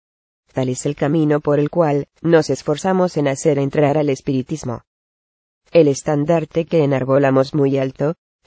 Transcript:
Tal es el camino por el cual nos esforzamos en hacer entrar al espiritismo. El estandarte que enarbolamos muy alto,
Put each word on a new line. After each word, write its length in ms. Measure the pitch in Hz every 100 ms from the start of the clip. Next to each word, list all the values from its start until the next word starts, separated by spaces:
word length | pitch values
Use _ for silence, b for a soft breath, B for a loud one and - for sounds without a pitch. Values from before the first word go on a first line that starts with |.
| _ _ _ _ _
Tal 160 | - 131
es 160 | 127
el 120 | 147 147
camino 440 | 143 160 151 147
por 200 | 151 147
el 100 | 147
cual 380 | 175 160 147 143 _
nos 280 | 160 165 151
esforzamos 680 | 135 - 147 190 190 180 156
en 120 | 143
hacer 300 | 139 165 139
entrar 380 | 139 147 147 151
al 140 | 147
espiritismo. 720 | 135 - 131 127 156 127 113 _ _ _ _ _ _ _ _ _
El 160 | 170 147
estandarte 760 | 135 - 147 147 170 156 165
que 180 | 156 170
enarbolamos 720 | 143 131 131 139 139 135 135
muy 240 | 156 139 135
alto, 380 | 135 - 147 170 _ _